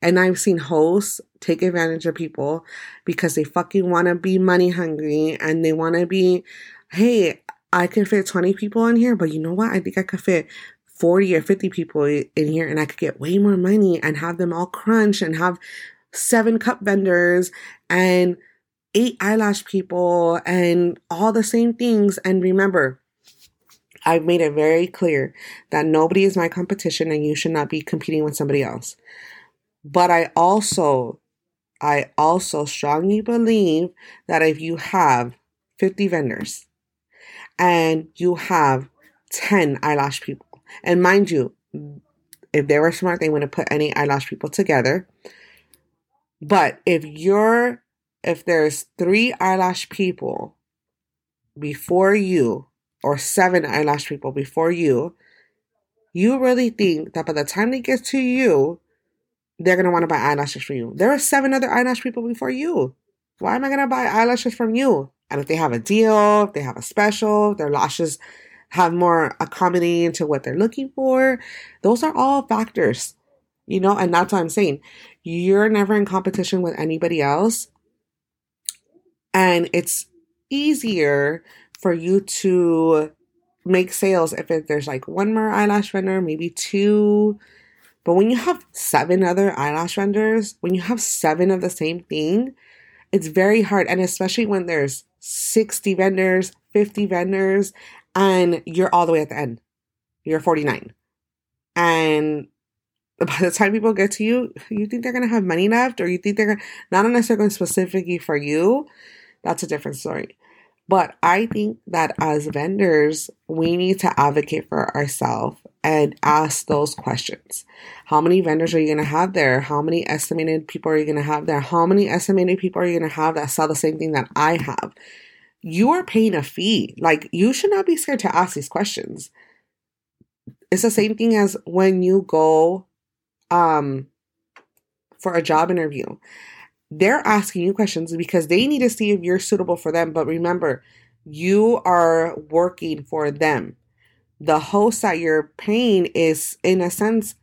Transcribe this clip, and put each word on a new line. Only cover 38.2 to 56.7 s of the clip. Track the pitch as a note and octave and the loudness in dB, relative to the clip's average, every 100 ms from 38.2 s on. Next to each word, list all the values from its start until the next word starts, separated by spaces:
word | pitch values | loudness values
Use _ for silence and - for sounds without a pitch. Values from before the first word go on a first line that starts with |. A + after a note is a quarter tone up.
| F3+ F3 | -2 -2
have | - F3+ D3 C3 C3+ _ _ _ _ | 0 2 4 2 -4 _ _ _ _
ten | - - G3+ D#3 C#3 | -8 0 2 2 0
eyelash | D3 D3 C#3 C3+ | -2 0 -2 -4
people, | - C#3 _ - _ - | -10 -14 _ -20 _ -12
and | - F3 | 0 2
mind | F3+ G3 G3 | 4 4 2
you, | D#3+ A#2+ _ _ D3+ D3 C#3+ _ _ _ - _ | 0 -2 _ _ -16 -16 -20 _ _ _ -20 _
if | D#3 C#3 | -2 2
they | D3 | 4
were | D#3 | 2
smart, | E3 F#3 F3 | 0 -4 -2
they | D#3+ | -2
wouldn't | D3+ C#3+ | -2 -4
put | - - | -4 -4
any | D3 D3+ - | -2 -2 -2
eyelash | C#3+ C#3 C3 | -2 -2 -4
people | - D3+ | -10 -10
together. | - F#3+ D3 B2 E3 F#3 _ - - _ _ _ _ _ _ _ _ _ _ | -4 0 2 2 0 -4 _ -20 -20 _ _ _ _ _ _ _ _ _ _
But | D3+ G3 D3 - - | 0 2 2 0 0
if | E3+ | 0
you're, | D3+ D3+ E3+ G3+ A3 A#3 B3 A#3+ _ _ _ _ | -2 -6 0 2 4 2 0 -6 _ _ _ _
if | - E3 | -6 -6
there's | - E3 D3+ D3 - - | 0 2 2 -2 -14 -6
three | F3 G3+ A#3+ - | 0 2 0 0
eyelash | F#3 F#3+ F#3 F#3 - | -2 0 0 -2 -10
people | - F#3+ F3+ C3+ - - _ _ _ _ _ _ _ _ _ _ - | -4 -4 -4 -8 -8 -12 _ _ _ _ _ _ _ _ _ _ -12
before | D3 C#3+ - F3 F#3+ | -12 -10 -2 2 4
you | G#3 F#3+ F3+ A#2+ A2 C#3+ _ _ _ | 2 2 2 0 -2 -8 _ _ _
or | - C#3+ | -4 -4
seven | - - F#3 F3+ D3+ | -4 2 2 2 0
eyelash | A#2 D3+ C#3+ - | -2 0 -2 -4
people | C#3+ C#3 | -10 -8
before | C#3 C3+ - E3 | -8 -6 -2 -2
you, | F3 D#3+ B2 D#3+ _ _ _ _ _ _ _ _ _ _ | 0 0 0 -2 _ _ _ _ _ _ _ _ _ _
you | F3 G#3 C4 | 0 2 2
really | B3+ B3 B3 | 2 2 0